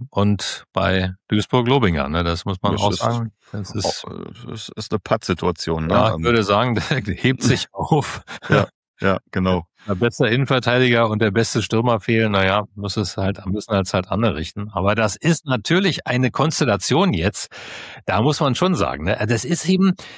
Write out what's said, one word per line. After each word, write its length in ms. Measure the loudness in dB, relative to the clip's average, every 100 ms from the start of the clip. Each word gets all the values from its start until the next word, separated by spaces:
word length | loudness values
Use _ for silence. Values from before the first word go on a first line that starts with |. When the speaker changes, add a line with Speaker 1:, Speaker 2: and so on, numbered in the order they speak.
| -8
Speaker 1:
und 540 | 0 2 2 -2 -10 -8
bei 400 | -2 0 0 -2 -6 -2
Duisburg 400 | -2 2 0 2
Lobinger, 400 | 4 2 0 -2
ne? 140 | -2
Das 220 | -2 -2 -4
muss 120 | -4
man 120 | -2
Speaker 2:
Das 80 | 0
Speaker 1:
auch 100 | 0
Speaker 2:
ist 80 | 0
Speaker 1:
sagen. 320 | -2 -2 -4 -10 _
Das 200 | -12 -8 -6
ist 280 | -6 -6 -10
Speaker 2:
oh, 180 | -12 -14 -14 -14
das 200 | -12 -12 -12
ist 160 | -6
eine 80 | -6
Pattsituation, 880 | 0 -2 0 -2 -2 -2 -2 -2 2
ne? 60 |
Speaker 1:
Ja, 160 | 2 2
ich 60 | 0
Speaker 2:
Ähm, 80 |
Speaker 1:
würde 200 | 0 2
sagen, 320 | 4 2 2 0
<laughs> 140 | -2
der 260 | -2 -4 -2
hebt 280 | 0 2
sich 240 | 2 0 -2
auf. 500 | -6 0 2 0 -6 -12 -12 0
Speaker 2:
Ja, 180 | 0 0 _ _ -4
ja, 200 | 0 0 _
genau. 340 | -2 2 2 -2 _ -6
Speaker 1:
Der 80 | 0
beste 320 | 0 2 2
Innenverteidiger 840 | 2 2 2 2 4 4 4 2
und 120 | 2
der 100 | 2
beste 300 | 2 0 0
Stürmer 400 | 0 0 2 0
fehlen, 320 | 2 2 2
na 100 | 2 2
ja, 180 | 2 -2 -6
muss 220 | -6 -4
es 180 | -4 -2
halt, 300 | -2 -2 -4
müssen 280 | -6 -2
halt, 200 | -2 0
halt 160 | -2 -2
andere 260 | 0 0 0
richten. 340 | -6 -8 -8
Aber 220 | -2 0 2
das 200 | 0 0
ist 300 | 0 0 0
natürlich 600 | -4 0 0 0 -2 -2
eine 220 | 0 0
Konstellation 840 | 0 0 0 0 0 2 2 2
jetzt, 340 | 2 0 -2 -10 -14 -16 -16 -16 -12 -2
da 160 | 2
muss 200 | 2 2
man 140 | 0 2
schon 200 | 0 2
sagen, 300 | 0 -2 -2
ne? 120 | -2 0
Das 160 | -2 -2
ist 180 | -2 2
eben, 240 | 2 2 0 -6